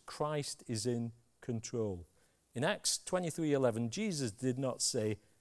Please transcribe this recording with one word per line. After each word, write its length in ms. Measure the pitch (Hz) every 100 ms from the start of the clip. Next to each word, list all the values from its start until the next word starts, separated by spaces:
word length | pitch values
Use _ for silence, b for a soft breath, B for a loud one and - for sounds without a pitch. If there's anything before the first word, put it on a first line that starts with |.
| -
Christ 580 | - 151 151 143 - -
is 180 | 113 117
in 280 | 120 117 113 _ _
control. 640 | - 117 - 120 110 90 85 _ b b b
In 100 | -
Acts 360 | 156 208 - -
twenty-three 540 | - 185 175 - 156
eleven, 360 | 139 131 110 117
Jesus 420 | 110 214 160 127
did 280 | 95 131 123
not 220 | 135 117
say, 360 | - 127 107 104 b b